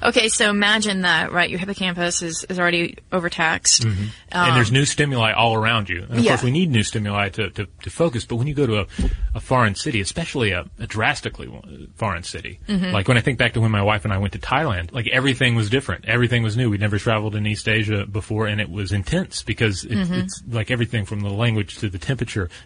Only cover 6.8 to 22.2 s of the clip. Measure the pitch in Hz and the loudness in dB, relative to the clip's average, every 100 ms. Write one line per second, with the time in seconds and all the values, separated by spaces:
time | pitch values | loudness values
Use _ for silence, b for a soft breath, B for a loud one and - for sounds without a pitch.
6.8 | 104 113 104 101 101 - 101 - 101 - | 2 -2 -2 0 -2 -2 -4 -4 -8 -10
7.8 | - - 170 117 - 117 135 143 135 107 | -8 0 0 0 -4 -2 -2 0 2 0
8.8 | 92 B B B B - - 127 113 98 | -2 B B B B -4 0 2 2 0
9.8 | 156 113 98 - 165 147 110 90 85 - | -2 -2 -2 -4 -4 0 0 0 -4 -10
10.8 | - 107 120 143 - - 64 58 - 71 | -6 0 0 0 -6 -10 -12 -14 -16 -16
11.8 | 71 - 107 85 90 85 92 90 - 202 | -18 -6 -4 -4 -6 -10 -10 -12 -4 -2
12.8 | 185 180 95 123 127 120 120 117 113 107 | 0 0 2 2 2 2 2 2 2 4
13.8 | 101 104 107 98 101 - - 131 160 90 | 2 2 0 0 0 -4 -2 0 2 -2
14.8 | 85 131 104 131 135 123 127 117 104 127 | -4 -4 0 2 2 2 2 2 2 0
15.8 | 135 92 - 120 120 120 113 107 123 101 | 0 -4 0 2 4 2 2 2 0 2
16.8 | 104 101 120 110 107 107 104 107 - 110 | 0 0 0 0 0 -2 -2 -2 0 0
17.8 | 107 107 101 104 - 107 107 104 104 92 | 2 -2 -2 -6 -4 -2 0 -2 -4 -6
18.8 | 95 101 90 170 185 - - 110 110 95 | -2 -2 0 -2 -2 -6 -6 0 0 0
19.8 | - 117 180 180 185 - - 113 104 123 | -2 -2 0 -2 -4 -8 -6 -4 -2 -2
20.8 | 117 117 101 104 101 101 117 110 98 - | 0 -2 -4 -4 -4 0 0 0 -2 -6
21.8 | 107 90 - 127 | -6 -4 -4 -4